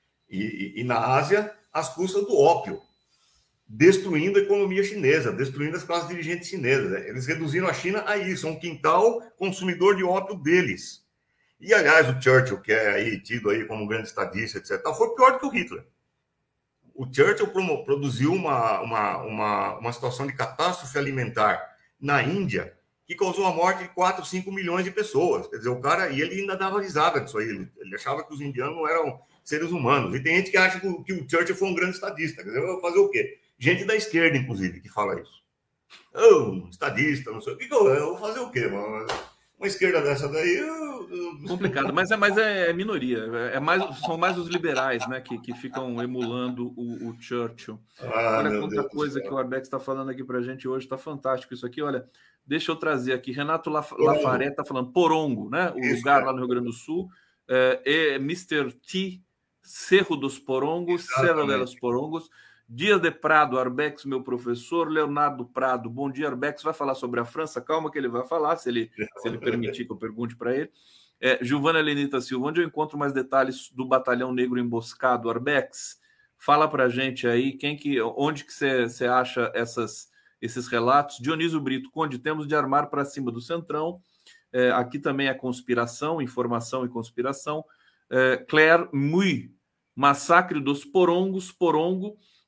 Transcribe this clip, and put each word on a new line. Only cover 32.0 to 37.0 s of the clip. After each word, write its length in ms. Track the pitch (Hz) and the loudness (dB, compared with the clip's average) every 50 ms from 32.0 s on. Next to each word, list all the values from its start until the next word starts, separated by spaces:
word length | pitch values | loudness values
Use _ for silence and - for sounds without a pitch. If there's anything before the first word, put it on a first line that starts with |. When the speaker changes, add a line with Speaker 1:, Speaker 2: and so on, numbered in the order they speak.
| - 202 190 151 160 151 - - | -8 -8 -6 -6 -6 -6 -6 -8
Speaker 1:
Quer 80 | 92 101 | -10 -6
dizer, 120 | 113 135 | -4 -2
eu 60 | 160 | -2
vou 140 | 185 185 - | -2 -2 -4
fazer 180 | 175 175 170 196 | -2 2 4 4
o 100 | 196 196 | 4 4
quê? 300 | 123 113 101 - - - _ _ _ | 4 0 -2 -2 -6 -16 _ _ _
Gente 280 | - 123 151 180 180 196 | -2 0 2 2 2 0
da 100 | 202 214 | 0 0
esquerda, 420 | 214 208 - - 165 170 160 143 | 0 0 0 2 4 4 4 4
inclusive, 420 | 131 131 127 113 98 95 90 85 87 | 2 -2 -2 -4 -4 -4 -4 -4 -8
que 80 | - - | -14 -8
fala 300 | - 107 104 98 90 - | -4 -2 -2 -2 -2 -6
isso. 240 | - - _ _ _ _ _ _ _ _ _ _ _ _ - - _ _ - | -8 -12 _ _ _ _ _ _ _ _ _ _ _ _ -20 -20 _ _ 2
"Eu, 540 | 151 214 226 190 156 120 104 92 92 87 87 | 8 10 10 10 10 6 0 -4 -6 -8 -12
estadista, 640 | - - 139 139 - 107 | -10 -6 -6 -4 0 0